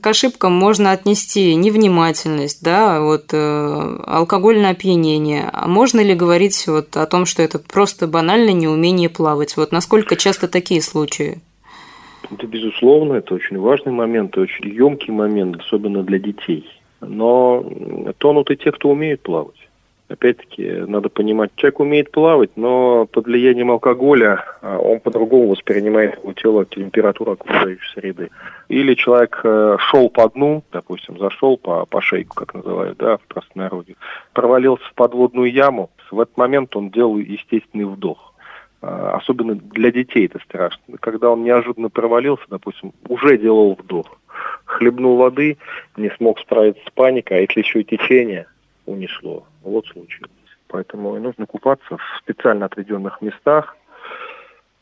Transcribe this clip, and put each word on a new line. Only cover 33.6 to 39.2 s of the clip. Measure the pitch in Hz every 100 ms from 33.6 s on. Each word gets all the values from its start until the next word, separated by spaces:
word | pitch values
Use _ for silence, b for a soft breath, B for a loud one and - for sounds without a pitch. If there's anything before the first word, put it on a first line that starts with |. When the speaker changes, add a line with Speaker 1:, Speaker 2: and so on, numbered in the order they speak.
| 95 90 87 - B B B
Speaker 2:
провалился | - 117 127 131 123
в | -
подводную | - 120 123 123 123 123
яму. | 127 143 120 90 _ -
В | 101
этот | 117 -
момент | 123 139 131
он | 104 101
делал | 107 120 104
естественный | 101 104 - 113 - 104
вдох. | 101 98 98 76 _ _ B B B _
А, | 92 90 95
особенно | -